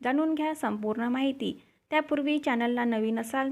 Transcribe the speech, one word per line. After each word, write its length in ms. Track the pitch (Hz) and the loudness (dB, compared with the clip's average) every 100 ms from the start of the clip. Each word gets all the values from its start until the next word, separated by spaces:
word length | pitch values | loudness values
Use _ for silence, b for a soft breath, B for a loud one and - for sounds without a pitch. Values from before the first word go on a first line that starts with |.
जाणून 300 | 240 285 320 | 0 2 2
घ्या 200 | 311 311 | 2 0
संपूर्ण 480 | 311 240 208 214 220 | -2 -4 -2 -2 -2
माहिती. 600 | 233 254 269 269 202 - B B _ | 0 0 0 0 -4 -6 B B _
त्यापूर्वी 480 | 302 302 294 285 302 | 0 2 0 2 0
चॅनलला 460 | 294 240 233 240 | 0 0 2 2
नवीन 340 | 240 226 220 226 | 0 2 0 -2
असाल 320 | 226 269 269 | -2 -2 -2